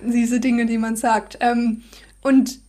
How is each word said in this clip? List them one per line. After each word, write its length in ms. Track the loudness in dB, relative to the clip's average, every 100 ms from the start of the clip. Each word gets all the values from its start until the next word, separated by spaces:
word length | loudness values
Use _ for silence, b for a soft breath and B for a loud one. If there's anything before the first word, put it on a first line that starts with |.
diese 380 | -2 0 0 0
Dinge, 260 | 0 0 0
die 120 | -2
man 180 | -2 -2
sagt. 440 | 0 0 -2 -2
Ähm, 420 | 0 0 0 -4 B B B B
und 380 | 2 4 4 -2